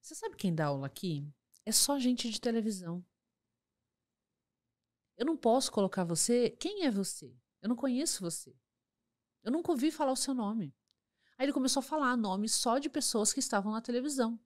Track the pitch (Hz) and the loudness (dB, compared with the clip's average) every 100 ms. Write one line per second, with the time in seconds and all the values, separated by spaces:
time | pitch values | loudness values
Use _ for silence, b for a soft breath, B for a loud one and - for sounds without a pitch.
0 | - 320 440 - 196 160 151 139 139 - | -16 -10 -10 -2 -2 0 0 -2 -4 -6
1 | 185 151 147 - _ _ - 220 - 285 | -4 -4 -6 -14 _ _ 0 2 2 2
2 | 247 247 240 220 247 226 220 196 175 175 | 0 0 -2 -4 -2 0 -2 -4 -6 -8
3 | 175 _ _ _ _ _ _ _ _ _ | -10 _ _ _ _ _ _ _ _ _
4 | _ _ _ _ _ _ _ _ _ _ | _ _ _ _ _ _ _ _ _ _
5 | _ - 247 330 233 240 262 - 190 196 | _ -4 -2 2 4 4 2 2 0 0
6 | 175 170 - 240 240 - 330 415 320 196 | -2 0 2 4 2 0 -6 0 0 2
7 | 190 - 131 123 _ _ 202 240 269 247 | -2 -6 -14 -20 _ _ -2 0 0 2
8 | 320 - 180 165 - 123 _ _ _ _ | 0 -2 -4 -6 -10 -20 _ _ _ _
9 | _ _ _ _ - 285 339 302 294 311 | _ _ _ _ -2 -2 2 2 2 2
10 | 285 262 - 254 208 226 156 - _ _ | 2 2 0 0 0 -2 -4 -8 _ _
11 | _ _ _ _ 262 294 262 277 - 311 | _ _ _ _ 0 2 2 2 0 0
12 | 269 247 208 190 220 - 247 240 285 311 | 2 2 0 0 0 0 2 0 0 -2
13 | - 226 214 - 262 208 196 220 233 240 | 0 2 2 0 0 0 0 -4 -4 -4
14 | 269 269 226 233 | -2 0 0 -2